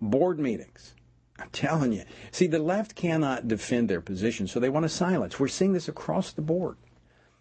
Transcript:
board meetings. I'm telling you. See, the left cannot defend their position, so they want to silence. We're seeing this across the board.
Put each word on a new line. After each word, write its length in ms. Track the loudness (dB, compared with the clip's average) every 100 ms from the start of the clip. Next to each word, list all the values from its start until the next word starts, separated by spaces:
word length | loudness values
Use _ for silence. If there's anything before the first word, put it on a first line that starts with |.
board 380 | 0 2 2 2
meetings. 560 | -2 -4 -8 -20 -20 -20 -20 _ _ -18
I'm 120 | -14
telling 420 | -4 0 2 2
you. 120 | 0 -6 -18 -12
See, 160 | 0 2
the 120 | 4
left 360 | 2 0 -2 -2
cannot 540 | 0 2 2 0 0
defend 400 | -2 0 2 2
their 100 | 0
position, 480 | -2 -2 -2 0 -2
so 140 | 0
they 80 | 2
want 140 | 2
to 60 | 0
silence. 480 | 0 2 2 0 0
We're 120 | -2
seeing 240 | 2 2
this 160 | 2 -2
across 420 | -6 -2 -2 -2
the 100 | -4
board. 360 | 0 0 -2 -6 -18 _ _ _ _ _